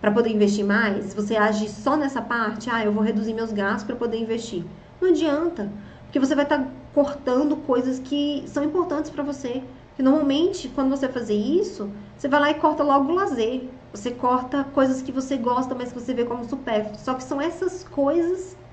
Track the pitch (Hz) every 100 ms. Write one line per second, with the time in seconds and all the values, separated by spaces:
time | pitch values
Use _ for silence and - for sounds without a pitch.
0 | 214 208 226 214 208 208 202 208 226 196
1 | - - 208 220 214 208 214 - - 302
2 | 277 262 214 233 214 208 247 226 214 208
3 | 214 214 220 220 226 208 196 233 - 240
4 | 233 226 226 226 - 185 165 - - -
5 | 370 311 311 285 339 339 208 - - -
6 | - 285 262 294 285 294 262 - - -
7 | 285 - - 254 294 277 - 247 262 254
8 | - 285 294 285 - - 294 330 349 294
9 | 302 - 285 269 247 254 262 - - -
10 | 262 302 285 277 349 - - - 269 269
11 | 262 254 214 208 226 330 415 - 202 -
12 | - - 285 285 285 302 311 302 294 277
13 | 269 359 403 240 220 262 - - - 202
14 | 247 247 247 247 - 285 269 - 262 262
15 | - 262 262 269 233 240 262 247 247 247
16 | 240 233 233 240 233 277 - 214 208 -
17 | - 254 - 277 311 339 370 - - -
18 | 277 339 339 370 - - -